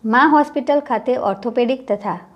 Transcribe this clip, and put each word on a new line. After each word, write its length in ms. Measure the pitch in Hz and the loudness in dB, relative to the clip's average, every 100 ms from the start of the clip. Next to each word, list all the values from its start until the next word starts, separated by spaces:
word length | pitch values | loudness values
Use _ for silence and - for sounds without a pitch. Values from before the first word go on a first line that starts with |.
| 220 | 2
મા 200 | 240 302 | 2 4
હોસ્પિટલ 540 | 302 294 294 254 285 | 4 2 -2 0 0
ખાતે 340 | 294 233 247 254 | 0 -4 -2 -2
ઓર્થોપેડિક 640 | - 196 240 240 240 262 - | -2 -4 -4 -2 -2 -2 -4
તથા 320 | 208 208 180 - | -4 -4 -8 -12